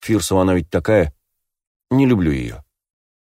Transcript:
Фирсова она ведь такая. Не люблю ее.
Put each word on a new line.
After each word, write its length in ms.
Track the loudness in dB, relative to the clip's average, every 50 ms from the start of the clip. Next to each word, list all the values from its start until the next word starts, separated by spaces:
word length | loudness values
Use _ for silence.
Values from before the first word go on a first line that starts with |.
Фирсова 420 | -4 -2 -2 -2 0 0 0 0 2
она 120 | 2 0
ведь 140 | -2 -2 -4
такая. 440 | -6 -4 0 2 2 2 2 0 -4 _ _ _ _ _ _ _ _ _ _ _ _ _ _ _
Не 140 | 0 2 2
люблю 260 | 2 2 2 0 -2
ее. 340 | -2 -4 -6 -10 -12 -16 -20 _ _ _ _ _ _ _ _ _ _ _ _